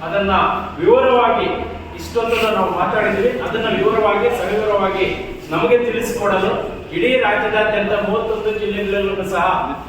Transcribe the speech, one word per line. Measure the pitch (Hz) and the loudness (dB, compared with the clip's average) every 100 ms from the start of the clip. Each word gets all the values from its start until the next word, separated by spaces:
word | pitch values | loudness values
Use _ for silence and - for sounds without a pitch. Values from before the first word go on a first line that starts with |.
ಅದನ್ನ | 160 202 196 190 - - - - | -2 -2 2 2 2 -2 -6 0
ವಿವರವಾಗಿ | 359 508 508 - 233 - - - - - - - | 6 6 6 4 4 2 -2 -4 -6 -10 -12 -12
ಇಷ್ಟೊತ್ತನ್ನು | - 233 226 226 214 190 | -4 -2 0 0 0 2
ನಾವು | 190 170 | 0 0
ಮಾತಾಡಿದ್ವಿ. | 190 214 214 202 240 - | 0 0 0 2 0 0
ಅದನ್ನ | - 220 220 214 | -4 -2 -2 2
ವಿವರವಾಗಿ | - - 214 202 160 - | 2 2 2 2 0 0
ಸವಿವರವಾಗಿ | 190 214 214 202 190 190 185 - - - - | 0 0 0 0 0 0 -2 -2 -8 -12 -6
ನಮಗೆ | 156 240 240 | 0 4 4
ತಿಳಿಸಿಕೊಡಲು | 233 220 - - 202 190 196 - - - - 160 | 2 -2 -4 -2 0 2 0 -2 -6 -8 -8 -2
ಇಡೀ | 240 254 | 2 2
ರಾಜ್ಯದಾದ್ಯಂತ | 214 208 214 214 214 208 196 208 202 | 2 0 0 0 0 0 0 0 0
ಮೂವತ್ತೊಂದು | 196 - 214 214 208 | -2 -2 -2 -2 -2
ಜಿಲ್ಲೆಗಳಲ್ಲೂ | 202 196 202 202 196 190 185 | -4 -2 -2 -2 -2 -2 -4
ಸಹ | 175 165 160 - - | 0 0 0 -2 -8